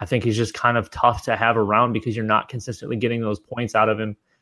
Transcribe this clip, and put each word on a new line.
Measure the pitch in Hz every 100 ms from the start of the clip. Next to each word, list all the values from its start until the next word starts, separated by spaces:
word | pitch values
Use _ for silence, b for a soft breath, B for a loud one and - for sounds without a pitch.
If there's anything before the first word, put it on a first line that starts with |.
I | -
think | 123
he's | 117 110
just | 113
kind | - 123 120
of | 98
tough | - 120 113
to | - 110
have | 113 113
around | 104 117 123
because | 110 117 110
you're |
not | 110 107 -
consistently | 123 127 110 127 117
getting | 117 117
those | 110 104
points | _ 123 117
out | 110 110
of | 104
him, | 107 104 _ _